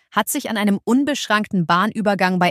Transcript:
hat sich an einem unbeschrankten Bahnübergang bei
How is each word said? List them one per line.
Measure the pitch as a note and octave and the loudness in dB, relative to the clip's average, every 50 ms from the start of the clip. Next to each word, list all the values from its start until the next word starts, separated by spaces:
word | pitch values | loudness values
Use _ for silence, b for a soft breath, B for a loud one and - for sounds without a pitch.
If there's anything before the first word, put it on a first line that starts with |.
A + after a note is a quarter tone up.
| _ _ | _ _
hat | - G#3 A3 - | -4 -4 -2 -2
sich | - D4 - - | -4 -6 -6 -4
an | A3 | -4
einem | G3+ G#3 G#3 G3 F#3+ | 0 0 0 0 0
unbeschrankten | - - A#3 C4+ C#4+ C#4+ C#4+ - - - G#3+ G#3 G#3+ - - F#3 E3 | 0 0 2 2 2 0 -2 -2 -2 -2 -2 -2 -2 -2 -2 -2 0
Bahnübergang | D3 E3+ F3 G3 - - A3 G3 G3+ G3+ F#3 F#3+ F#3 F#3 F3+ | 2 2 2 0 0 -2 -2 0 0 0 2 0 0 2 2
bei | F3+ F3 | 0 0